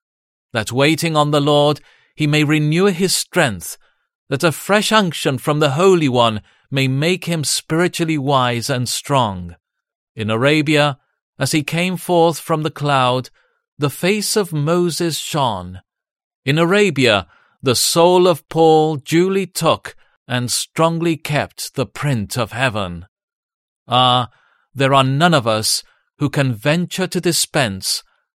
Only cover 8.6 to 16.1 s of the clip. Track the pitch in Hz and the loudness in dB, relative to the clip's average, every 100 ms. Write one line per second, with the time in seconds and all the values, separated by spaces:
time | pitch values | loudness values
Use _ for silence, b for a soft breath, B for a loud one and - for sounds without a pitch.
8.6 | 110 127 123 - - 139 113 95 87 87 | -4 -4 -4 -6 -2 0 0 -4 -10 -16
9.6 | _ _ _ _ _ - 107 113 135 156 | _ _ _ _ _ -8 -4 0 2 2
10.6 | 147 147 147 139 _ _ _ - 139 160 | 2 0 0 -2 _ _ _ -6 -2 -2
11.6 | 139 165 180 175 - 175 165 156 - 160 | -2 -2 -4 -4 0 2 2 0 -4 -4
12.6 | 156 - 143 135 127 127 127 _ _ _ | -4 -4 0 2 2 0 -4 _ _ _
13.6 | _ - 143 - 175 214 196 214 185 156 | _ -6 -4 -2 -2 0 -2 -2 -2 -2
14.6 | 147 175 175 147 170 151 - 160 131 98 | 0 2 0 0 -4 -4 -6 -2 -2 -2
15.6 | 90 92 - _ _ | -8 -14 -20 _ _